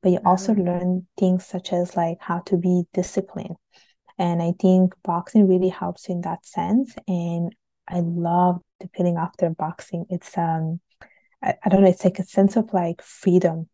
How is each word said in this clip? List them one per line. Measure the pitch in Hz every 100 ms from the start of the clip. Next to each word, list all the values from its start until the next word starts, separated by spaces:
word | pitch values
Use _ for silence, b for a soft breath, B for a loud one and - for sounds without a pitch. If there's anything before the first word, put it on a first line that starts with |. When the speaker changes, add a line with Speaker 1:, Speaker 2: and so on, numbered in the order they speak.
Speaker 1:
but | 190
you | 180 175
also | 185 208
Speaker 2:
Ah. |
Speaker 1:
learn | 208 175 175 180 180 180 -
things | 185 185 -
such | 185 -
as, | 175 175 -
like, | 170 170
how | - 175
to | - 180
be | 180 180 175
disciplined. | - 185 - 190 - - 165 _ b b b b -
And | 175 170
I | 170 180
think | 190 185 185 -
boxing | - 170 - 220 196
really | 185 185
helps | 180 175 175 -
in | 175
that | 175 170 -
sense. | - 175 220 262 - -
And | 180 170 170 170 - _ _ -
I | 175
love | 170 170 170 175 180 175 _ _
the | 180 -
feeling | 175 170
after | 165 - 170
boxing. | 160 160 - - 170 170
It's, | 175 - -
um, | 170 160 160 170 _ b b b b b
I, | 190 -
I | 208
don't | 190
know, | 190
it's | 180
like | 185 185
a |
sense | 185 - 196 233
of, | 220
like, | 190 170 170
freedom. | - - 196 180 180 165 160